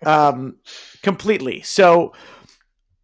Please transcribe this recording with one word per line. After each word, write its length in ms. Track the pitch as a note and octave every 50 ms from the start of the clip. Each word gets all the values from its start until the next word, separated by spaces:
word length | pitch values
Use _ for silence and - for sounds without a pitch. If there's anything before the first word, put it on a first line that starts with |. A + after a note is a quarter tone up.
| D#3+
Um, 520 | D3+ D#3 D3+ D3 D3 C#3 B2+ C3 B2+ - _ _ - - - - - - _ -
completely. 600 | G3 F#3 - - G3+ A3 - C#3 B2+ - - -
So, 520 | - - - F#3+ F3 E3+ E3+ E3 - - - - - - - - _ _ _ _ _ _ _ _ _ _ _